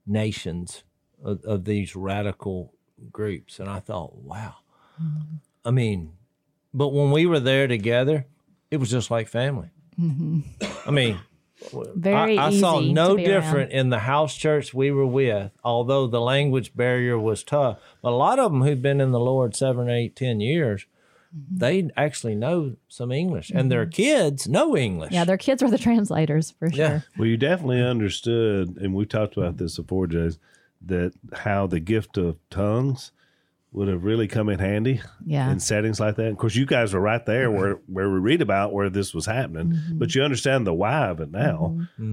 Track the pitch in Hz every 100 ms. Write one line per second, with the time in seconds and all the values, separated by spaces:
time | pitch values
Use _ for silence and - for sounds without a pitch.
0 | - 107 107 101 90 85 87 - _ _
1 | _ _ - 98 107 104 92 104 92 95
2 | 95 101 104 95 101 92 87 _ _ _
3 | 113 - 107 87 - - 95 101 - 101
4 | 78 - 67 104 110 - _ _ _ -
5 | 160 151 151 156 _ _ 117 127 113 95
6 | 80 - _ _ _ _ _ 131 143 139
7 | 143 147 175 160 127 135 135 117 104 120
8 | 131 156 131 _ _ _ - 151 123 123
9 | 104 117 110 117 135 131 82 _ _ -
10 | 165 139 156 160 143 - - - - 143
11 | 120 92 - _ _ - - 131 - -
12 | 180 202 220 208 151 202 185 156 131 147
13 | 175 202 185 196 156 143 131 135 127 117
14 | 117 139 123 - 156 151 - 127 139 139
15 | 131 127 131 104 98 - 120 120 123 139
16 | 131 117 120 139 143 131 110 - 123 123
17 | 123 120 110 104 - 147 131 - - _
18 | 123 120 160 262 233 139 139 135 139 139
19 | 131 123 123 131 123 - 135 123 120 120
20 | 117 - 131 110 110 170 131 98 - _
21 | _ _ _ 160 135 92 120 185 165 -
22 | 147 - 117 104 123 175 143 117 _ -
23 | 123 131 180 117 - 180 131 123 110 -
24 | 247 294 160 139 - 175 320 208 117 87
25 | 78 175 170 196 - 262 269 240 240 233
26 | 208 - 156 151 156 - 160 139 156 147
27 | - - 113 113 139 180 143 123 123 120
28 | 101 - 117 117 113 98 87 87 98 95
29 | 104 110 104 - 90 82 87 - 82 92
30 | 90 82 85 82 _ _ _ _ 85 90
31 | 90 - - - 107 101 98 87 85 110
32 | - - 87 80 - 98 104 113 135 131
33 | - _ _ _ _ _ _ 98 98 87
34 | 98 113 107 117 107 95 95 104 117 131
35 | - - - 143 131 131 - 107 110 107
36 | 107 104 113 101 117 107 139 120 113 95
37 | 101 117 120 113 127 101 98 98 - 95
38 | 98 95 101 170 117 98 104 101 101 98
39 | 95 82 92 117 127 80 85 165 160 160
40 | 117 131 143 123 139 135 101 85 104 151
41 | 113 82 73 92 151 160 165 165 175 -
42 | 110